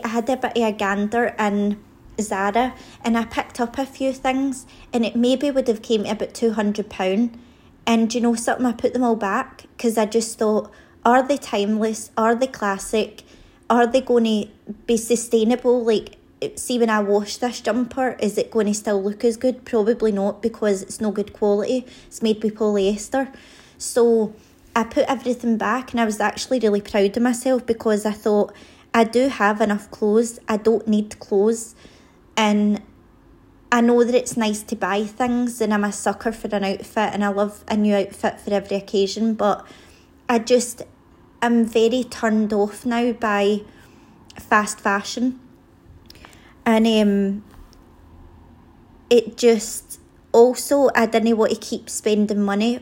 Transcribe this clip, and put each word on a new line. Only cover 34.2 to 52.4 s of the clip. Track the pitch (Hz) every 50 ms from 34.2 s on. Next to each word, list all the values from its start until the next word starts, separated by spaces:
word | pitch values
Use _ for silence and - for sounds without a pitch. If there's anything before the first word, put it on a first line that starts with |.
| 247 - -
nice | 247 226 214 208 208 -
to | - 220
buy | 202 190 180 196 202 214
things, | 208 - - 254 247 240 240 247 240 233 -
and | 226 208 214
I'm | 208 202
a | 208
sucker | 202 - - 208 202 - - 233
for | 220 - - 208 214
an | 202 202
outfit, | 196 202 - - - - 226 214 196 -
and | 202 208
I | 202
love | 196 196 208 202 208 - -
a | - 220
new | 214 208 208 202
outfit | 202 190 196 202 - - 208 - -
for | - 226 202
every | 202 196 - 196
occasion, | 196 196 - - 196 196 190 - 214 220 226 220
but | 220 202 208 190 - - - - - - - - _ _ _ _ _ _ -
I | 247 233
just, | 226 - 247 247 233 - - - - - - _ _ _ - _ - - _ _
I'm | - 240 233 233 226
very | 220 - 226 226 226 233 254 233
turned | - - - - 226 214 214 214 208 220
off | 202 202 208 208 - -
now | 247 233 233 240 247 226
by | 226 - 214 202 202 202 202 214 202 208 - - - - - - - - - - - - - - -
fast | - - 233 214 208 202 - -
fashion. | - 214 196 202 202 - - 247 240 262 254 - - - - - _ _ _ _ _ - - - - - - - - - - - - - - - -
And, | 240 226 220 226
um, | 226 226 214 214 208 202 202 196 196 196 208 - - - - - - - - - - - - - - - - - - - - - - - - - - - - - - - - - -
it | 240 240 226 220 - -
just, | - 233 226 214 - - - - - - - - - - - - - _ -
also, | 226 233 254 247 - - - 285 285 277 247 -
I | 233 226
didn't | 220 226 226 214 233 233 214
want | 220 - -
to | 214
keep | - - 240 - - -
spending | - - - 220 214 208 208 202 214 202